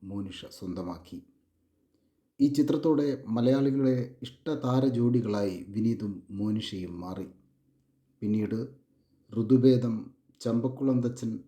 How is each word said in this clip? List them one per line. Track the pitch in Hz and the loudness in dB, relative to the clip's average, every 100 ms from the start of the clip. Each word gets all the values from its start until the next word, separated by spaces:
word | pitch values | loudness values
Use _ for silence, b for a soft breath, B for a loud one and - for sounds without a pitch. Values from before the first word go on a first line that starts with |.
മോനിഷ | 95 101 95 - - | -10 -8 -8 -12 -16
സ്വന്തമാക്കി. | - 95 90 87 87 - 90 - _ _ _ _ _ _ _ _ _ _ - | -12 -8 -8 -8 -10 -14 -18 -18 _ _ _ _ _ _ _ _ _ _ 2
ഈ | 139 | 2
ചിത്രത്തോടെ | 143 147 165 165 151 143 131 - | 4 2 2 2 2 2 -2 -2
മലയാളികളുടെ | 117 120 135 139 135 131 127 120 - | 2 4 4 4 2 2 2 -2 -10
ഇഷ്ടതാര | 120 - - 143 127 131 135 | -16 -10 -6 -4 0 2 2
ജോഡികളായി | 120 120 123 107 104 101 90 92 | 2 2 2 0 -2 -2 -4 -8
വിനീതും | 104 113 113 107 90 - | -2 0 0 -4 -8 -10
മോനിഷയും | 98 104 107 107 98 87 87 | -6 -2 -2 -4 -8 -10 -10
മാറി. | 90 92 95 - _ _ _ _ _ _ _ _ | -10 -10 -12 -16 _ _ _ _ _ _ _ _
പിന്നീട് | 107 107 104 113 - - _ _ _ _ _ | -2 -2 -2 -4 -6 -14 _ _ _ _ _
ഋതുഭേദം, | 117 110 127 131 123 120 110 - - _ _ | -4 4 6 8 6 2 -4 -6 -18 _ _
ചമ്പക്കുളം | 120 117 127 - 135 123 | -2 0 -2 -2 0 0
തച്ചൻ, | 120 - 113 110 | 0 -4 -6 -8